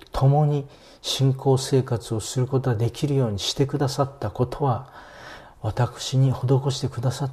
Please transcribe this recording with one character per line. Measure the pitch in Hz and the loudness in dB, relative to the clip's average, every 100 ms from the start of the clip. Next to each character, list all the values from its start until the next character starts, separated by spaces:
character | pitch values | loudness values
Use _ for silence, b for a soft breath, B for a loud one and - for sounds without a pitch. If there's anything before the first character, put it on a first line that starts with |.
| - | -8
共 | - 135 147 147 | 2 4 4 2
に | 147 135 B B B | 0 -4 B B B
信 | - - 135 | -6 0 2
仰 | 135 139 131 | 2 2 2
生 | - 135 | 4 0
活 | - 113 - | 2 -4 -2
を | 110 | -6
す | - 131 | -4 -2
る | 123 | 0
こ | 131 | 0
と | 131 | 0
が | 110 | 0
で | 117 | 0
き | - 147 | 0 0
る | |
よ | 135 117 | 2 0
う | |
に | 101 | 0
し | - | -4
て | - 135 | -2 0
く | 143 | 0
だ | 135 | -2
さ | - | 0
っ | 131 - | -4 -2
た | 104 | -8
こ | - 123 | -2 -4
と | - | 0
は、 | 143 107 - B B B B B B B | -2 -2 -4 B B B B B B B
私 | 110 117 120 - - 131 | -6 -2 -2 -2 -2 2
に | 135 | 2
施 | 123 127 131 139 | 2 2 2 2
し | 131 | -2
て | 131 | -4
く | - | -2
だ | 127 | -4
さ | - | -2
っ | 135 | -6